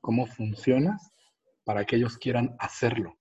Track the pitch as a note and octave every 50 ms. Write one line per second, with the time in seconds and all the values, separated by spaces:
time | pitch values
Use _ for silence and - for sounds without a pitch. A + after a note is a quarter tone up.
0 | - - A#2 A#2+ B2+ A#2 - - A2+ G#2+ G#2+ - - C3 B2+ C3 D3 F3+ G#3 G3+
1 | - - _ _ _ _ _ _ _ _ _ _ _ - G#2+ G2+ G2+ - - A#2
2 | A#2+ A#2 - - - C3 A#2+ B2 A#2+ C3 - - - - - - - A#2 - E2+
3 | E2 E2+ - _